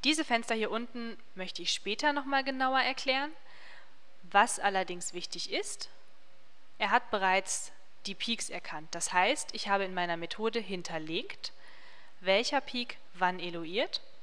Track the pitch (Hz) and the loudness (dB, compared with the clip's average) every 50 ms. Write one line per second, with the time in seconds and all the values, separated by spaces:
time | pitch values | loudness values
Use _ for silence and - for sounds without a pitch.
0 | - 262 311 302 302 - 247 226 226 - 233 220 214 208 - 226 240 240 - 240 | 4 4 4 4 4 2 2 2 2 2 0 2 2 0 0 -2 -2 -4 -6 -6
1 | 233 226 220 - - - - 185 185 185 - - 175 - - - - 196 208 - | -6 -6 -6 -6 -8 -8 -6 -6 -4 -4 -4 -4 -2 0 -2 0 0 -2 -2 2
2 | - 302 285 285 269 269 277 269 262 269 269 262 262 262 262 262 247 247 262 - | 4 4 4 4 0 2 2 2 2 2 0 2 2 4 4 4 4 2 0 0
3 | - 277 254 262 277 302 311 - - - - - - - - - - - - - | 0 2 2 2 2 -2 -4 -8 -10 -8 -8 -8 -8 -8 -8 -8 -8 -8 -8 -8
4 | - - - - - 180 - 202 214 240 - - - 202 196 190 185 180 180 180 | -8 -8 -8 -8 -8 4 8 8 8 8 6 2 2 4 4 4 0 0 -2 -4
5 | - - - 175 - - - 175 - - - 294 415 - - - - - - - | -4 -4 -4 -4 -4 -4 -4 -4 -4 -2 -2 -2 -2 -2 -4 -6 -6 -6 -8 -8
6 | - - - - - - - - - - - - - - - - 220 202 208 - | -8 -8 -8 -8 -8 -8 -8 -8 -8 -8 -8 -8 -8 -8 -4 -2 0 4 4 4
7 | - - - 208 190 190 185 196 196 - - - - - - - - - - - | 4 4 0 2 4 6 4 4 4 2 -2 -2 -2 -4 -6 -8 -8 -8 -8 -6
8 | - 196 196 - - - 233 - - - 160 175 - - - 151 156 160 - 170 | -6 -4 -4 -4 -2 -2 0 -2 -2 -4 -6 -6 -6 -6 -6 -6 -6 -6 -4 -2
9 | 160 - - 180 185 208 285 294 - - - 220 - 208 196 196 196 185 185 180 | -2 2 4 6 6 6 6 2 0 -6 -4 -4 0 2 2 2 2 2 0 0
10 | 175 175 170 170 170 170 - - 214 226 214 233 214 202 202 180 175 - 175 160 | 0 2 0 -2 -2 -4 -2 0 0 0 0 0 -2 -2 -4 -4 -4 -4 -4 -4
11 | 156 156 165 180 185 - - - - - - - - - - - - - - - | -2 -2 -2 -2 -2 -4 -6 -6 -6 -6 -6 -6 -8 -8 -8 -8 -8 -8 -8 -8
12 | - - - - - 180 190 202 247 - - 277 269 - - 247 240 - - - | -8 -8 -8 -4 4 6 6 6 6 4 2 2 0 0 -2 -4 -2 -4 -6 -8
13 | - - - 175 185 180 185 180 165 175 170 170 165 160 175 202 285 370 - - | -8 -8 0 2 4 4 4 2 -4 -4 -4 -4 -4 -2 0 0 0 0 0 -6
14 | - - - - | -6 -6 -8 -10